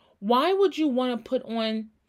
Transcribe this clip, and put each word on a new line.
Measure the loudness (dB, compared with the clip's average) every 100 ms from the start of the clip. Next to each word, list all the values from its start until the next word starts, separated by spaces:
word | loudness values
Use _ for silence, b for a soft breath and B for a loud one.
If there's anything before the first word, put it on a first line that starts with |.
| b b
Why | 0 2 4
would | 4 2 2
you | 0
wanna | 0 -2 -4
put | -4 -6
on, | -4 -4 -2 -4 -8 _